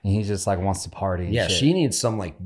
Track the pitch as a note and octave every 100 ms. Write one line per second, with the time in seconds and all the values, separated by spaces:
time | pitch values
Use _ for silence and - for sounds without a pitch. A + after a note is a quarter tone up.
0 | G2 G2+ G2+ G2 G#2 F#2+ F#2+ F#2+ - -
1 | F#2+ F2+ F2 A2 F#2 F#2 C#3 F#3 D3 -
2 | A#2+ A2 F2+ -